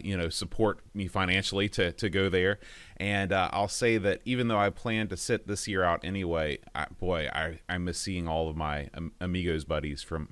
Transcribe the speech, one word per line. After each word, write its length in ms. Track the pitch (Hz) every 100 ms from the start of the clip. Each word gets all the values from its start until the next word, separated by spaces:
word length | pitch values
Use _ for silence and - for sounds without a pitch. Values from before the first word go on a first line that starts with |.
you 120 | 90 92
know, 100 | 85
support 520 | - 95 - 107 - -
me 140 | 101 95
financially 580 | 98 95 95 - 98 101
to, 220 | - 90
to 180 | 82 107
go 180 | 92 95
there. 320 | 90 92 101 - - - -
And, 340 | 101 101 98
uh, 160 | 98 90
I'll 160 | 85 101
say 280 | - 120 113
that 240 | 98 - -
even 220 | 123 120
though 100 | 107
I 100 | 101
plan 400 | - 120 110 107
to 80 | 92
sit 300 | - 113 -
this 200 | 101 -
year 160 | 95
out 220 | 90 82
anyway, 540 | 87 98 87 82 78 69 -
I, 120 | - 73 -
boy, 280 | 90 87 73
I, 280 | - 80 82 -
I 80 | 90
miss 200 | 87 82
seeing 300 | - 92 82
all 220 | 80 80
of 60 | 78
my 340 | 76 73 71
Am-, 180 | - 82 -
Amigos 460 | 90 90 87 80
buddies 380 | 71 78 73 71
from, 240 | - 82 76